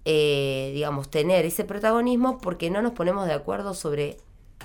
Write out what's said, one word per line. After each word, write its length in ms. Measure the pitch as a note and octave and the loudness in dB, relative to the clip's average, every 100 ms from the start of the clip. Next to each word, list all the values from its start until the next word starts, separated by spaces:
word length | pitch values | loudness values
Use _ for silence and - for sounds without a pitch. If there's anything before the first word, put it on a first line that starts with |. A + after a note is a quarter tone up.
| D#3 | 0
eh, 680 | D#3 D3 C#3+ C#3 C3+ C3+ | 4 4 2 0 -2 -4
digamos, 380 | C#3 D3 C#3 C#3 | -4 -2 -4 -2
tener 340 | D#3 D#3+ F#3 E3 | 0 4 4 2
ese 200 | - G3+ | 0 -4
protagonismo 720 | G3+ A3 A#3 B3 B3 B3+ B3+ | -2 2 2 2 2 2 0
porque 320 | F3+ F3 E3 | -4 -4 -2
no 100 | G3 | 0
nos 120 | A#3 | -2
ponemos 340 | C#3+ F3 G3 F3+ | 0 0 0 0
de 60 | |
acuerdo 420 | D3 C#3+ G3 G3 F#3 | -2 -2 -4 -6 -6
sobre 420 | D#3+ D3 C#3+ - - - - - | -4 -2 -4 -8 -20 -20 -20 -20